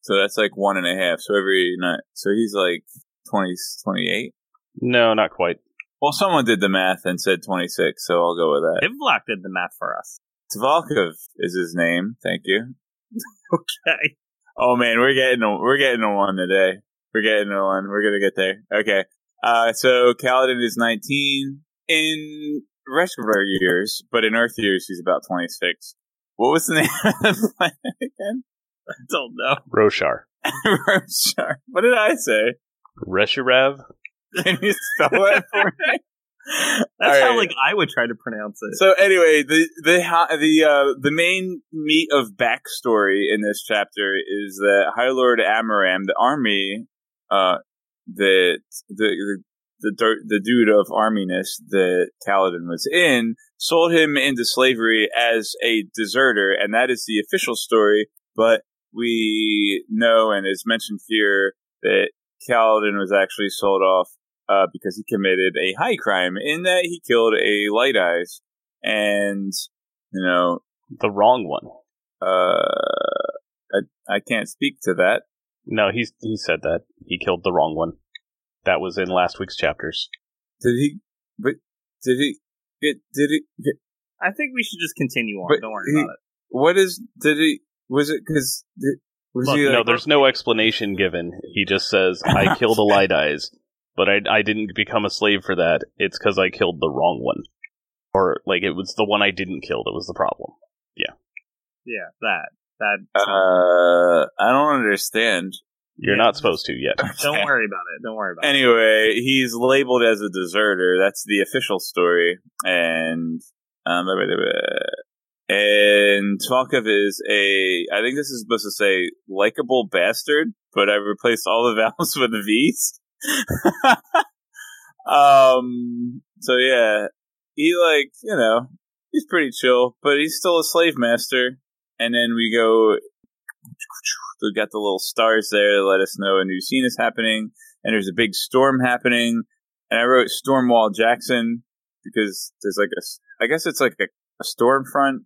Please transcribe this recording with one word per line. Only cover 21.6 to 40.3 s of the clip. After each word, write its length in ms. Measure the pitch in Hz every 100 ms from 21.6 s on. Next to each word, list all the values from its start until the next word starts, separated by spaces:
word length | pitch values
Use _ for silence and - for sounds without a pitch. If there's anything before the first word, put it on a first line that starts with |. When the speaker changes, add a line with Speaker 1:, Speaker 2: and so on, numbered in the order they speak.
| _ _ -
Speaker 1:
in 760 | 160 156 156 151 151 151 147 - _ -
regular 540 | 143 180 - 110 104
years, 580 | 98 95 92 90 107 - _
but 140 | 120
in 100 | 110
Earth 200 | 113 117 -
years, 300 | 104 95 -
he's 140 | 90
about 220 | 87 85 -
twenty-six. 680 | 90 85 - 90 85 - _ _ _ _ -
What 160 | 120
was 140 | 160 -
the 80 |
<laughs> 60 | 156
name 80 | - - 208 -
of 120 | 208 196
the 160 | 220 _
planet 180 | 170 - 254 -
again? 440 | 262 _ 196 262 - _ _ _ -
Speaker 3:
I 60 | - 131
don't 240 | 165 127 -
know. 200 | 127 139 _
Speaker 2:
Roshar. 460 | 110 107 - 73 58 _ _
Speaker 1:
<laughs> 220 | - - 220
Roshar. 880 | 196 - 190 - - - - - 139 -
What 140 | 180
did 120 | 226
I 200 | 240 214
say? 400 | 240 - 107 113 123 _ _ _ _ -
Speaker 2:
Reshirev. 720 | 92 107 - 127 127 135 139 - _ - _ _ 185
Speaker 1:
Can 160 | 175 170
you 100 | 208
spell 380 | 196 - - 147
that 340 | - 196 277 -
for 120 | 311
me? 340 | 294 - 311 349
Speaker 3:
<laughs> 60 | _ _ _ _ 277 302 - - - _
That's 160 | - 143
Speaker 1:
All 40 |
Speaker 3:
how, 80 | 127
Speaker 1:
right. 60 | 120
Speaker 3:
like, 120 | 190 131
I 140 | 135
would 140 | 202 165
try 180 | - 117
to 80 |
pronounce 460 | 113 - 110 104 -
it. 140 | 104 101
Speaker 1:
So 160 | 190
anyway, 500 | 180 196 185 165 151
the, 260 | 135 160 165 -
the, 200 | 156 175
ha-, 240 | 170 170 165